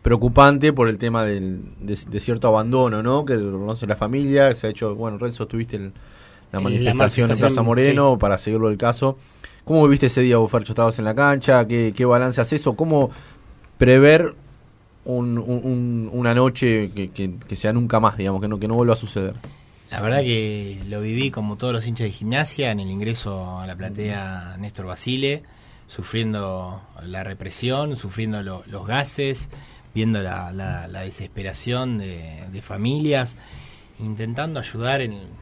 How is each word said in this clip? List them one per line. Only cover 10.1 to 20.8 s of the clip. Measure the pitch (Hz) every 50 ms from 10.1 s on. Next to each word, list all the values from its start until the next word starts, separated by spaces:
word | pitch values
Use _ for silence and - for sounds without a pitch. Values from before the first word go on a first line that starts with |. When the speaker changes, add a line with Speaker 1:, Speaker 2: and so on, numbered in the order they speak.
| 120 131
Speaker 1:
día | 127 123 120
vos, | 113 113 104
Fercho? | 117 117 104 -
¿Estabas | 110 - 117 113 113 120
en | 110
la | 107 110
cancha? | 127 143 143 143 135 - - 131 123 120
¿Qué, | 107 117 120 117 110 101
qué | - 127
balance | 123 120 120 127 127 120 135
haces? | 117 - 156 - -
¿O | 143 110
cómo | - 160 165 156 143 135 120 - - - - - - - - - - - - _
prever | - 127 127 127 131 139 147 156 160 175 151 - - - - - - - - - _ _ _ _ _ _
un, | 131 127 123 123 120 117 117
un, | - 120 123 123 -
un, | 131 127 123 123 120 120 117 113 104 -
una | 123 123 117 117
noche | 123 127 131 123 - 131 120 113 110 104 92 85
que, | 101 95 90
que, | - - 98 92 90 - -
que | - 98
sea | - - 107 110
nunca | 120 120 117 117 110
más, | 110 104 98
digamos, | 107 95 98 98 95
que | 104
no, | 104 107 98
que | 104 110
no | 113
vuelva | 117 123 120 113
a |
suceder? | 113 - 104 - 107 95 95 - - - - - - - _ - _ _ -
Speaker 3:
La | - 95
verdad | 104 110 123 143
que | 135 123 117 110 110 107 104 104 101 98 98 95